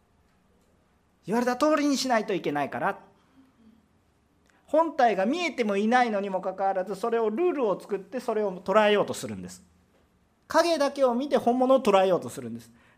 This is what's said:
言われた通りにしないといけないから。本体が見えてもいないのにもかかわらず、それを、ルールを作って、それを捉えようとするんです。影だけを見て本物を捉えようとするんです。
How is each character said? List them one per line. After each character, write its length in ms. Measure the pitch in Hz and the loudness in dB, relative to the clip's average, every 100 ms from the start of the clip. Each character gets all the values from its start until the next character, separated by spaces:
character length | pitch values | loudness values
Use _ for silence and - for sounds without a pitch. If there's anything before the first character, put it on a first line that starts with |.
| _ _ _ _ _ _ _ _ _ _ _ _ - | _ _ _ _ _ _ _ _ _ _ _ _ -6
言 80 | |
わ 60 | 226 | -2
れ 60 | 247 | -2
た 100 | 247 | 0
通 200 | 302 311 | 2 2
り 120 | 285 | 2
に 80 | 269 | 0
し 120 | 262 | 0
な 100 | 226 | 0
い 80 | 214 | 0
と 80 | |
い 60 | 180 | -4
け 120 | 165 | -2
な 100 | 147 | -4
い 60 | 139 | -4
か 80 | 123 | -4
ら。 200 | 170 202 - _ _ _ _ _ _ _ _ _ _ _ _ _ _ _ _ | -4 -6 -12 _ _ _ _ _ _ _ _ _ _ _ _ _ _ _ _
本 280 | 302 330 | 0 2
体 220 | 294 240 190 | 2 2 2
が 100 | 190 | 0
見 180 | 330 | -2
え 60 | 339 | -2
て 140 | 240 | -2
も 120 | 208 196 | -2 0
い 120 | 214 | 2
な 160 | 254 | 2
い 80 | 240 | 2
の 80 | 202 | -2
に 100 | 202 | -4
も 100 | 185 | -4
か 140 | 190 | -6
か 80 | 185 | -2
わ 100 | 196 | -2
ら 120 | 190 | -2
ず、 100 | 190 | -4
そ 160 | 185 233 | -4 -2
れ 80 | 226 | 0
を、 100 | 220 | 0
ル 180 | 220 359 | 0 0
ー 60 | |
ル 120 | 285 220 | 0 -2
を 140 | 175 | -2
作 160 | - 196 | -4 -8
っ 20 | |
て、 220 | 185 254 | -6 -8
そ 140 | - | -4
れ 100 | 214 | -2
を 160 | 208 180 | -2 -4
捉 280 | 190 202 214 | 0 4 6
え 40 | |
よ 100 | 208 | 4
う 40 | 156 | 2
と 80 | |
す 120 | 120 120 | -4 -10
る 80 | |
ん 80 | 98 | -10
で 60 | 90 | -12
す。 160 | - _ _ _ _ _ _ _ _ - | -16 _ _ _ _ _ _ _ _ -2
影 320 | 302 339 320 | 2 2 2
だ 140 | 277 | 0
け 100 | 285 | 0
を 100 | 262 | 0
見 160 | 240 277 | 0 0
て 100 | 262 | 0
本 200 | 233 254 | 2 2
物 160 | 254 | 4
を 60 | 269 | 4
捉 240 | 208 190 | 4 4
え 20 | 190 | 4
よ 120 | 170 | 2
う 20 | |
と 80 | 117 | -2
す 120 | 139 | -10
る 100 | 120 | -12
ん 40 | |
で 60 | 117 | -14
す。 100 | - _ _ | -16 _ _